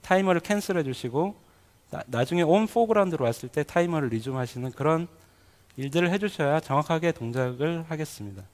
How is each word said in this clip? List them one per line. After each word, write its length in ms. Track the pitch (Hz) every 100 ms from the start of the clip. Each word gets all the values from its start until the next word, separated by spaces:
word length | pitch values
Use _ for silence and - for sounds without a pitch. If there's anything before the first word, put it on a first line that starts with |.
타이머를 360 | - 190 190 175
캔슬 380 | - 208 - 175
해주시고, 580 | 139 123 127 131 185 - _ _ _ _ _
나-, 140 | - -
나중에 360 | 117 127 175
온 240 | 160 190 220
포그라운드로 580 | 233 226 214 190 160 120
왔을 240 | 117 127
때 140 | -
타이머를 440 | 147 175 175 160 135
리줌 300 | 113 120 131
하시는 340 | 123 123 127
그런 380 | - 143 160 170 - - _ _ _ _ -
일들을 340 | 139 160 175
해주셔야 500 | 190 202 - 143 156
정확하게 500 | - 139 151 160 170
동작을 720 | - 117 120 127 123 151 170 160
하겠습니다. 520 | 156 156 - 104 98 98